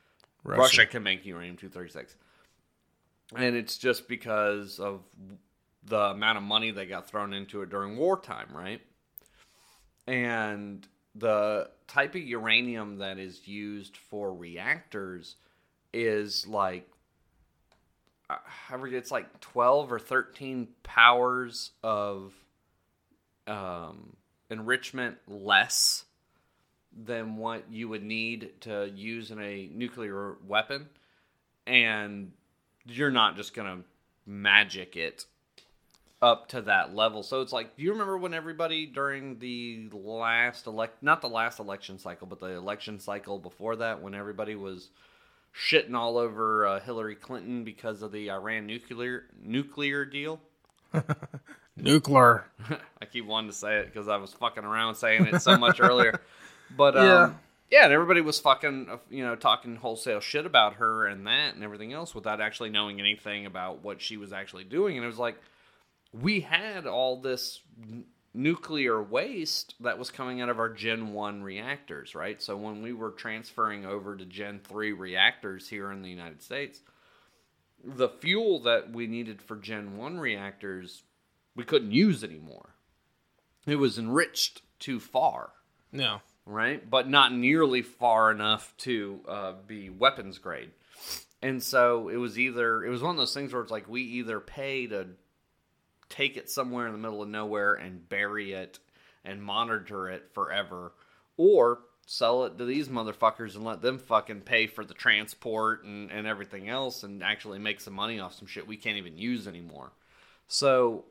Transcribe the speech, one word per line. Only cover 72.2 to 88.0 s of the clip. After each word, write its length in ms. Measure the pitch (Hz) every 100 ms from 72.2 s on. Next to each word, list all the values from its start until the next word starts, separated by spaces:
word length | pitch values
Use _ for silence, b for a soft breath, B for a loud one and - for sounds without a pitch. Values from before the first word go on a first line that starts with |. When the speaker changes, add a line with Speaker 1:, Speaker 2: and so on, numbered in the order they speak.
| 92 107
Speaker 2:
So 160 | - 101
when 240 | 107 104
we 140 | 113
were 160 | 117 110
transferring 760 | - 117 110 110 - 110 101
over 320 | 98 101 98 98
to 80 |
Gen 340 | 92 92 101 101
three 280 | - 104 107
reactors 760 | 95 92 92 107 - 104 95 -
here 240 | 104 98
in 80 | 98
the 80 | 92
United 320 | 90 82 76
States, 400 | - 135 143 - _ _ _ _ _ _ _ _ _ _
the 240 | - 131 123
fuel 520 | - 156 202 226 160
that 320 | 117 117 -
we 140 | 117 113
needed 360 | 117 110 104
for 140 | - 107
Gen 420 | 98 107 101 101
one 200 | 131 175
reactors, 840 | 135 101 98 98 101 92 90 - _ _ _ _ _
we 100 | -
couldn't 280 | 120 151 107
use 320 | 123 208 131
anymore. 460 | 104 78 78 50 - _ _ _ _ _ _ _ _ _ 147
It 100 | 147
was 220 | 135 117
enriched 640 | 113 139 170 - - - _ _
too 200 | - 120
far. 500 | - 127 143 - - - _ _ _
Speaker 1:
No. 300 | 135 123 104 - _
Speaker 2:
Right? 460 | - 107 117 147 113
But 180 | 131 127
not 240 | 143 127
nearly 500 | 123 123 160 147 127
far 500 | 113 -